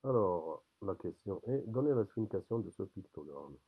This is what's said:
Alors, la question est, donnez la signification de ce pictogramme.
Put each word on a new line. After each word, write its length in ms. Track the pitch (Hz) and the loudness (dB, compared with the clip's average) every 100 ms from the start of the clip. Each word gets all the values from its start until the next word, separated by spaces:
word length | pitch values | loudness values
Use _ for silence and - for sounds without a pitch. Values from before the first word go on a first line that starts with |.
Alors, 600 | 135 123 98 87 80 76 _ _ | 4 4 6 2 0 -6 _ _
la 120 | 98 | -4
question 460 | 90 90 85 - 95 113 | -2 -4 -6 -6 -4 -2
est, 180 | 135 107 | -2 0
donnez 280 | 113 147 | 0 4
la 100 | 131 107 | 4 2
signification 460 | - 110 95 - 113 | 0 -2 -2 0 -2
de 120 | 90 | -2
ce 120 | - | -6
pictogramme. 760 | 98 - 92 - 76 71 71 71 | -8 -6 -12 -12 -10 -10 -12 -16